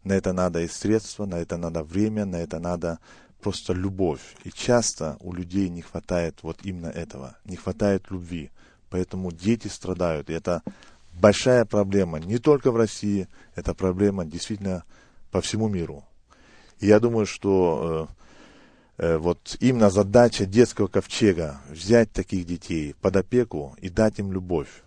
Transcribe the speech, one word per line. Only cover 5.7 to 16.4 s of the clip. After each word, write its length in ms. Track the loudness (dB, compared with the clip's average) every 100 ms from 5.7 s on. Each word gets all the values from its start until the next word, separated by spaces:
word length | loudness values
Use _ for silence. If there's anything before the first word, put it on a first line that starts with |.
| -4
хватает 580 | -12 -12 -4 -2 -2 -6
вот 180 | -12 -10
именно 240 | -10 -8 -10
этого, 500 | -10 -10 -12 -16 -18 -16
не 100 | -10
хватает 540 | -8 -2 0 0 -2
любви. 420 | -12 -8 -10 -10 -18 -20 _ _
Поэтому 420 | -6 -4 -6 -8
дети 360 | -4 -2 0 -2
страдают, 600 | -10 -8 -2 -2 -2 -4
и 40 |
это 280 | -6 -2 -4 -4 -16 -20 -20 -20 4
большая 460 | 6 6 4 4 4
проблема 540 | 0 2 2 0 -2
не 180 | -4 0
только 340 | 4 4 4
в 40 | 2
России, 520 | 0 0 -2 -2 -4 -12 -16 -10
это 180 | -6
проблема 500 | -2 -2 2 2 2
действительно 600 | -6 -8 -8 -6 -4 -6 -8 -20 _ -20 -6
по 100 | -4
всему 260 | -2 -2 -2
миру. 380 | -2 -6 -10 -20 -20 _ _